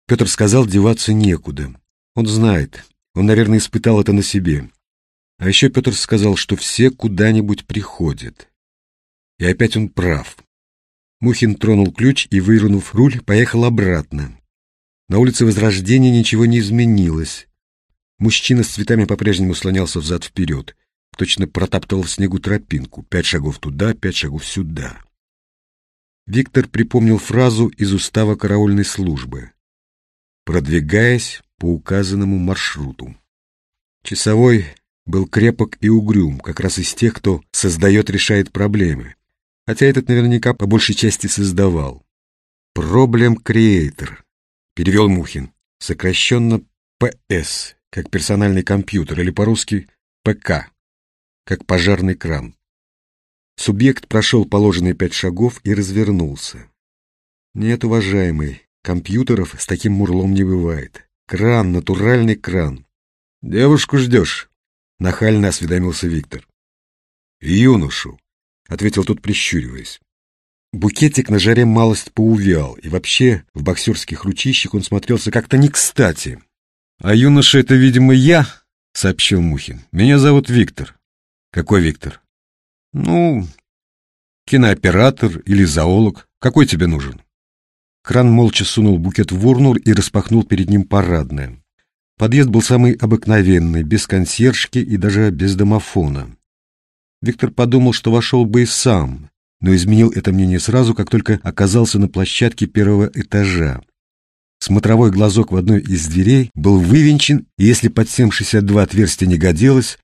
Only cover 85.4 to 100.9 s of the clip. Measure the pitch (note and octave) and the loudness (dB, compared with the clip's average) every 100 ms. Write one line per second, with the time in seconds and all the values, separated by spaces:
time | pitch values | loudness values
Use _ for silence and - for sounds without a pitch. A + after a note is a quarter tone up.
85.4 | - G2 F2+ D#2 D#2+ F#2+ A2 - _ _ | -2 2 2 2 2 2 2 -2 _ _
86.4 | B2+ D#3 C#3 D#2+ F2 D#2 C2+ A#1 _ _ | 0 4 2 2 0 -2 -6 -14 _ _
87.4 | _ _ _ _ _ _ - B2 B2 A#2 | _ _ _ _ _ _ -2 2 4 6
88.4 | A#2 - G2 - G#2+ F2+ F2+ F#2 G2+ F#2 | 4 2 -4 0 2 2 0 -2 -2 0
89.4 | A#2 B2+ C#3 A#2 A2+ G2+ - G#2 - A2+ | 2 4 4 2 2 0 0 -2 0 0
90.4 | G#2+ G2 F#2+ G2+ F#2+ G2+ F2 E2+ C2 C#2+ | 0 -2 0 0 0 0 0 -2 -4 -8
91.4 | C2 A#1+ _ _ _ _ _ - A2 C3+ | -12 -14 _ _ _ _ _ -4 0 2
92.4 | C3 A2 - B2 B2 - A2 A2+ G#2 G#2+ | 4 2 2 4 4 2 0 0 2 2
93.4 | F#2 F2+ E2+ E2 D2+ G#2+ - G2 F2 - | 4 2 2 -2 -2 -2 -2 -2 -2 0
94.4 | B2 B2+ - B2+ - G2+ F#2+ G2+ G#2+ D#2 | 0 0 -4 -6 -4 -2 0 2 0 0
95.4 | F#2+ F#2+ G#2 G#2+ - G2 D2+ C#2 A#1+ A1+ | -2 0 2 0 -2 -2 -2 -4 -10 -18
96.4 | _ _ _ _ _ _ _ _ A2+ - | _ _ _ _ _ _ _ _ -6 -4
97.4 | A#2+ - A#2+ B2+ B2+ - A#2 A#2 - B2+ | -4 0 2 4 2 0 0 0 2 0
98.4 | A2+ A#2+ A#2+ - - F#2+ C2+ C2 D2 _ | 2 2 0 0 0 0 -2 -8 -14 _
99.4 | _ - F2+ F#2 F#2 G#2+ A2+ G2+ G2 F#2+ | _ -6 0 2 4 4 4 2 -2 0
100.4 | F#2 F2+ - B2+ A#2 | 0 0 0 0 0